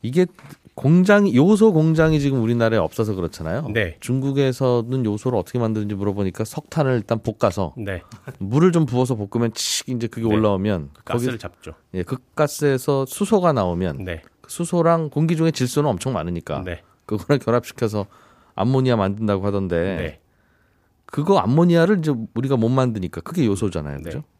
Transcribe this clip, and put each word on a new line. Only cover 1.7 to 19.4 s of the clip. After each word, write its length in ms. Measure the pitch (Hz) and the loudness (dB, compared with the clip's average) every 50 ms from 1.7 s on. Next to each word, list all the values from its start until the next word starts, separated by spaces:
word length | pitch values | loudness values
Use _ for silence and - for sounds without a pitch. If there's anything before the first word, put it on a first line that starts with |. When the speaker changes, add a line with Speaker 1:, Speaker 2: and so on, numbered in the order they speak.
| 185 | 6
Speaker 1:
공장이 480 | 156 156 160 160 156 160 160 156 151 | 6 4 4 4 4 4 4 4 2
지금 200 | 139 143 135 131 | 2 2 2 2
우리나라에 380 | 110 113 120 120 117 113 113 110 | 2 2 2 2 2 2 4 2
없어서 360 | 82 78 - - 113 107 104 | 0 0 0 -2 -2 -2 -2
그렇잖아요. 520 | 95 87 80 - - 82 80 87 123 160 117 107 | -2 -4 -6 -6 -6 -6 -4 -4 -4 -4 -2 -2
Speaker 2:
네. 240 | 113 104 85 - - | -2 -2 -2 -6 -10
Speaker 1:
중국에서는 1040 | - - 123 135 131 139 139 139 139 131 123 - 135 127 123 120 113 117 127 131 123 | -4 -2 -2 0 0 -2 0 2 2 0 0 0 0 2 2 2 0 0 -2 -2 0
요소를 340 | 107 101 104 - 127 127 104 | 0 -2 -2 -2 -2 -2 -2
어떻게 220 | 87 - - 123 | -2 -2 -2 -2
만드는지 340 | 117 110 110 107 104 104 104 | 0 0 0 -2 -2 -4 -4
물어보니까 520 | 95 101 104 98 101 101 95 87 - 113 | -2 -2 -2 0 0 -2 -4 -2 -4 -8
석탄을 480 | - - - - _ - 165 147 131 127 | -6 -6 -12 -12 _ -2 -2 0 2 0
일단 260 | 120 101 - 117 110 | -2 0 -2 -4 -2
볶아서 540 | - - 104 _ - 107 87 - 95 78 - | -2 -6 -4 _ 0 0 0 0 -4 -4 -6
Speaker 2:
네. 260 | - 107 98 95 85 - - - - _ - - - | -10 -10 -10 -10 -10 -12 -16 -20 -20 _ -18 -12 -10
Speaker 1:
물을 340 | 101 95 117 143 165 185 | -8 -2 2 4 4 4
좀 140 | 170 170 160 | 4 2 0
부어서 300 | 123 117 123 127 123 135 | 2 0 0 0 0 -2
볶으면 360 | 107 104 98 - 117 117 117 110 | -6 -6 -6 -2 -2 -2 -2 -2
칙 360 | - - - - - - - | -4 -6 -6 -6 -6 -6 -6
이제 180 | 127 120 117 113 | -6 -6 -6 -6
그게 180 | - 120 113 | -8 -4 -2
Speaker 2:
네. 80 | 113 107 | 0 2
Speaker 1:
올라오면 580 | 107 110 107 101 92 95 110 101 87 73 71 - | 2 2 2 2 0 0 -2 -2 -2 -4 -8 -14
Speaker 2:
그 100 | - _ | -20 _
가스를 300 | - - 120 120 135 123 | -6 -4 -2 -2 -2 -6
Speaker 1:
거기, 80 | 107 | -6
Speaker 2:
잡죠. 320 | - 95 - _ - - - _ _ _ - | -10 -14 -16 _ -20 -20 -20 _ _ _ -8
Speaker 1:
예, 80 | 92 87 | -8 -6
그 120 | - - - _ _ _ | -6 -8 -10 _ _ _
가스에서 720 | - 151 143 - - 147 143 135 127 - - 143 135 135 131 | -2 -2 -2 0 -2 0 0 0 0 0 -2 -2 -2 -2 -4
수소가 440 | - - 208 196 226 196 180 175 | -4 -6 -2 0 0 2 2 2
나오면 540 | 151 123 98 90 87 87 92 90 73 135 98 | 2 2 0 0 0 -2 -2 -4 -4 -6 -8
Speaker 2:
네. 160 | 92 85 80 - - _ _ | -10 -10 -12 -12 -20 _ _
Speaker 1:
그 100 | - - | -18 -16
수소랑 600 | - - 170 165 - 175 165 165 170 165 160 147 | -8 -8 -6 -2 0 2 2 4 2 2 0 -2
공기 260 | - 147 156 165 170 | -2 -2 0 0 2
중에 160 | 156 160 165 | 2 0 0
질소는 380 | 156 - 127 123 - 147 147 147 | 0 0 -2 -2 0 0 0 0
엄청 240 | 113 85 - 131 127 | 0 -2 -2 -4 -4
많으니까 500 | 92 78 87 87 85 - - 80 69 69 | -2 -4 -4 -6 -6 -6 -6 -6 -6 -6
Speaker 2:
네. 180 | 87 85 - _ _ _ _ _ | -8 -10 -12 _ _ _ _ _
Speaker 1:
그거랑 340 | - - 104 - - 147 135 | -6 -6 -6 0 0 0 0
결합시켜서 680 | - - 113 123 117 - - - 123 110 107 104 98 - _ - - _ _ _ _ _ _ | 2 0 0 0 -2 -4 -8 -4 -4 -4 -2 -4 -6 -8 _ -20 -20 _ _ _ _ _ _
암모니아 400 | - 98 120 131 131 131 127 123 | -4 0 0 2 2 2 2 2
만든다고 500 | 113 98 95 101 104 113 104 101 95 | 2 2 0 0 -2 -2 -2 -2 0